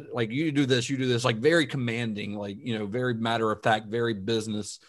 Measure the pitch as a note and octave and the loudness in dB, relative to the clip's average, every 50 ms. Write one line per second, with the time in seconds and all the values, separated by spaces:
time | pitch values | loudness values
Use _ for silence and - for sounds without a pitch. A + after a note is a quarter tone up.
0 | A#2 - - B2 A#2+ G#2+ A2+ C3+ D#3+ E3 D3 C#3 D3 C3 C3 B2 A#2 A#2+ C#3 B2+ | -2 -6 -4 -2 -2 -2 0 -2 -2 0 2 2 2 4 4 2 2 0 -2 -2
1 | C3 B2+ B2 A#2 A#2+ B2+ A#2+ G#2+ A2+ D3 E3 E3+ D#3 - - C#3+ B2 A#2+ A2+ A#2 | 0 2 2 2 2 2 0 2 4 4 4 4 4 2 0 -2 -2 -2 -2 -2
2 | A#2+ A2+ G#2+ G2+ G#2 G2+ G2+ G#2 G#2 G2+ G2+ G#2+ C#3+ B2 A#2 G#2+ G#2+ G2+ G2 B2 | -2 -4 -4 -4 -6 -6 -6 -6 -6 -6 -8 -8 -6 -4 -4 -2 -2 -2 -2 -2
3 | B2+ B2+ B2 A2+ A2+ A2+ A#2 A#2 A2+ A2 G#2+ G#2+ - B2 A2 A2 A2 G#2+ G#2 A#2 | 0 0 0 0 0 0 0 2 2 2 0 2 2 4 4 2 2 -2 -2 0
4 | A#2 A#2 A2+ G2+ F#2+ G2+ A#2 A2+ G#2+ G#2+ G#2+ G#2 G2+ - - - _ | 0 0 0 -2 -2 0 0 0 0 -2 -4 -4 -4 -6 -10 -14 _